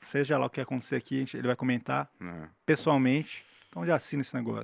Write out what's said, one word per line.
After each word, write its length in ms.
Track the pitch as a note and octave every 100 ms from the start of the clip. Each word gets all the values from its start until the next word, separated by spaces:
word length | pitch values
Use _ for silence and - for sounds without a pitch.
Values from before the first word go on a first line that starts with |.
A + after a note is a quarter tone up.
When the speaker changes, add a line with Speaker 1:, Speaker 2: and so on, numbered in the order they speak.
Speaker 1:
seja 360 | - C#3+ C#3 C#3+
lá 80 | B2+
o 40 |
que 120 | -
acontecer 340 | B2+ C3 - C3
aqui, 220 | - C3+
a 20 |
gente, 180 | C3 B2+
ele 100 | B2
vai 80 | B2
comentar 540 | B2+ B2 A2+ C3+ D3 -
Speaker 2:
É. 260 | F2+ E2+ D#2 _ -
Speaker 1:
pessoalmente. 800 | D3+ - C#3 B2+ C#3 D#3 - - - _
Então 160 | F3 E3+
já 100 | D#3
assina 260 | - D3
esse 120 | C3 C3
negócio. 280 | A#2 A2